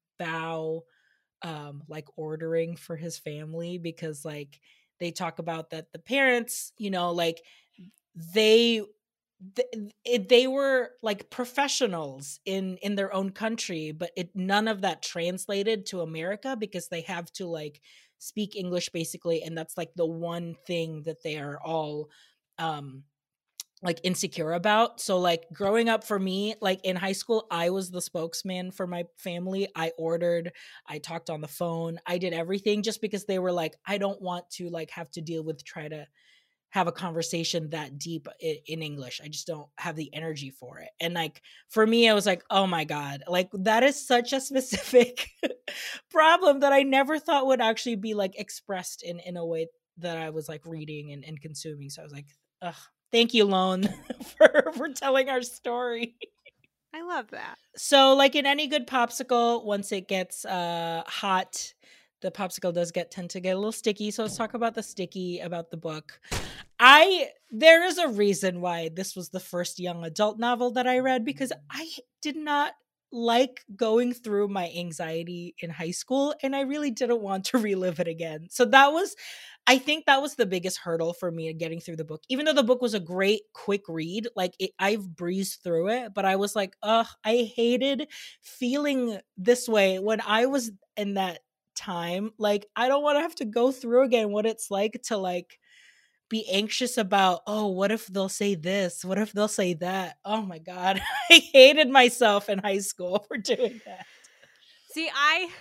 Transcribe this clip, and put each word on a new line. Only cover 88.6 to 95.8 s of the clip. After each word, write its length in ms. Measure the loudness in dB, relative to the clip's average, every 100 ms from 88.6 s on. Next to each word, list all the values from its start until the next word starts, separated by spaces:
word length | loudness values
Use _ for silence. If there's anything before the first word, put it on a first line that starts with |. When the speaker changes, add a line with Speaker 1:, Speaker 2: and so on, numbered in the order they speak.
| -2 0 0 0 -2 -6 -12 -4
Speaker 1:
this 320 | 2 2 4
way 300 | 4 4 4
when 220 | 0 0
I 260 | 2 2 4
was 240 | 2 -2 -10 _ -6
in 160 | -4 -2
that 240 | -2 -4 _ _ _ -12
time." 560 | -8 -6 -4 -4 -6 -2
Like, 300 | 0 0 -2 0
I 120 | 2
don't 140 | 4
wanna 180 | 4 2
have 140 | 2 -4
to 100 | -4
go 260 | 2 2
through 320 | 2 2 4
again 280 | 6 4 2
what 140 | 0 0
it's 240 | -2 -4
like 320 | 0 0 -2
to, 140 | -4 -4
like, 420 | -2 -4 -6 _ _ _